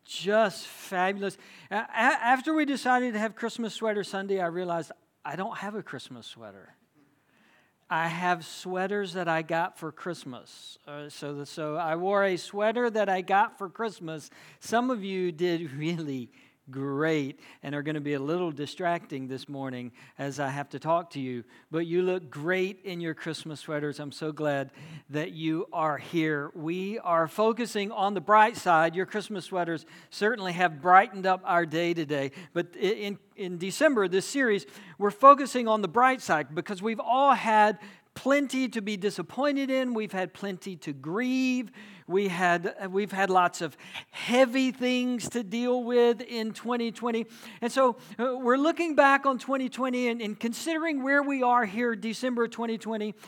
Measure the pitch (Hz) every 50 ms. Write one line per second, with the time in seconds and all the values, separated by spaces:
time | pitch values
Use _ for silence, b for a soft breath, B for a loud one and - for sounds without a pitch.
0 | _ - - - 160 190 208 220 226 190 - - - - - - - - 190 180
1 | 185 190 202 196 202 190 - - B B B B B B 196 214 233 - - 233
2 | 226 269 311 - 226 240 262 262 240 311 311 311 302 277 277 - - 254 254 254
3 | 247 247 214 214 220 220 - - 233 220 - - 233 202 - - 220 220 208 208
4 | 185 - - 190 196 196 196 190 180 170 165 180 185 175 170 165 151 - - _
5 | _ _ _ _ - 147 147 175 190 233 - - 196 208 214 214 151 - - 123
6 | - - 131 117 107 - - 117 113 104 95 98 90 - - _ _ _ _ b
7 | b b b b b b b b b b b b b b b b _ - 175 160
8 | 165 165 160 170 180 180 180 170 151 - - - - 185 185 185 185 196 208 208
9 | 202 180 165 190 175 170 160 160 160 156 165 165 170 185 - - 165 156 - -
10 | - 185 165 - - 143 123 110 - - - - - - - - - 147 147 147
11 | 147 147 - - 156 143 147 143 143 - - 170 156 151 151 165 170 160 160 170
12 | 180 196 202 202 196 196 180 165 - - - 202 208 220 226 247 247 233 208 220
13 | 202 196 185 185 175 180 190 196 220 220 - - 196 175 - - 233 220 175 -
14 | 180 160 160 151 - - B B B B B B B - 220 233 247 254 254 208
15 | 190 196 190 185 185 180 160 151 180 180 170 165 175 139 131 143 151 160 175 160
16 | 160 143 135 127 117 117 b b b b b b b 135 131 135 139 139 139 139
17 | 156 160 160 151 139 131 - - B B B B B 143 143 147 143 156 151 151
18 | 143 147 147 135 135 147 165 180 180 170 147 135 147 - - - 185 170 170 170
19 | - - 151 135 131 127 135 127 - - 143 135 135 131 127 123 123 120 - B
20 | B B B B 139 143 131 139 143 131 139 143 143 - - 135 - 156 165 175
21 | 175 - - 139 131 127 123 120 107 b b b b b 156 165 170 165 170 180
22 | 180 185 180 185 165 127 117 147 147 170 185 185 185 190 208 - - 196 175 170
23 | 170 165 151 - - 170 151 - - 160 147 - - - 151 147 147 147 139 147
24 | 147 143 - - 165 156 147 151 151 147 143 139 135 135 - B 143 160 160 151
25 | B B 139 151 156 - 170 156 160 156 156 165 208 - - 170 156 156 147 131
26 | - - 180 170 156 156 151 143 143 165 - 180 151 160 175 185 190 196 220 226
27 | - 175 170 165 165 151 - - 220 226 226 226 240 - - 208 196 208 226 220
28 | 190 202 202 208 143 - 208 214 214 233 226 156 - 180 170 156 165 165 165 185
29 | 185 - - 214 180 - 214 180 - - 190 180 170 170 165 147 - B B B
30 | B B B - 202 214 247 208 190 180 170 175 180 175 156 139 143 180 180 190
31 | 220 240 202 190 185 190 185 185 - - 180 175 170 151 151 165 175 175 175 165
32 | 156 139 147 139 139 135 139 180 175 B B 170 170 170 - - 220 185 226 214
33 | 208 202 202 - _ _ _ - 196 180 180 165 180 190 - - 285 311 269 214
34 | 190 180 180 190 180 - - 277 262 233 202 196 - B B B B B B B
35 | 202 202 202 - 269 277 285 269 277 - - 247 233 220 220 214 202 175 143 233
36 | 254 262 262 254 - - 170 151 151 127 151 175 165 - 208 180 196 226 226 220
37 | 262 - 240 269 285 277 247 190 175 226 214 214 208 214 208 - B B B B
38 | B B - - - 254 277 285 285 240 - 262 262 226 - 226 196 214 208 185
39 | 190 202 - - 170 - - 247 277 294 277 277 277 262 262 262 254 247 240 220
40 | 214 190 - 185 185 - - - 202 202 185 175 - 202 180 147 - 156 143 135
41 | 131 156 175 220 254 254 254 262 262 254 254 254 233 - - B B B B B
42 | B B 175 196 202 190 170 180 185 175 175 175 170 190 - - 196 190 180 196
43 | 208 190 190 190 196 185 185 180 180 175 - - 175 147 - B B B B B
44 | B B B - - - 240 254 269 233 233 262 262 254 185 - 247 247 254 247
45 | 247 247 247 226 165 - - 233 220 185 208 233 247 247 247 254 240 233 247 240
46 | 240 240 233 - 247 233 240 226 220 220 - - - 226 247 240 233 226 - -
47 | 226 240 226 226 226 B B B B 226 208 B 233 240 - 269 269 240 - B
48 | B B 202 B 233 262 247 262 262 240 247 277 285 330 339 330 339 330 294 302
49 | 285 277 277 277 277 269 262 233 - - 269 262 262 247 - 240 262 262 247 247
50 | 247 240 233 233 226 208 214 - - 233 226 - - 320 330 311 320 330 302 269
51 | 254 269 277 285 285 285 277 262 247 247 240 247 233 190 185 233 247 233 226 196
52 | 190 226 214 - 247 254 247 233 233 220 - 220 233 233 226 220 - 214 226 214
53 | 214 214 208 B B